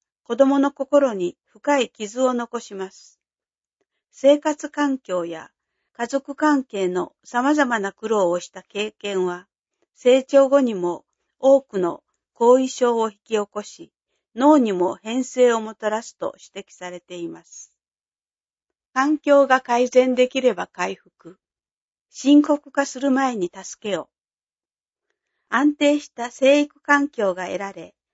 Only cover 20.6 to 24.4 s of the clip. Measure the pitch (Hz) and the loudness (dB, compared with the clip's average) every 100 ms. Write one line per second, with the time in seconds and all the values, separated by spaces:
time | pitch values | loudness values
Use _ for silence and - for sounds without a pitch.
20.6 | 185 - 185 190 _ _ 165 - _ _ | -8 -8 -8 -10 _ _ -20 -20 _ _
21.6 | _ _ _ _ _ - 262 294 294 294 | _ _ _ _ _ -4 4 6 6 0
22.6 | 277 - 277 254 277 262 262 226 175 196 | -4 -4 -4 -2 -2 0 0 -2 -6 -8
23.6 | 185 - 208 175 - _ _ _ | -18 -14 -8 -8 -8 _ _ _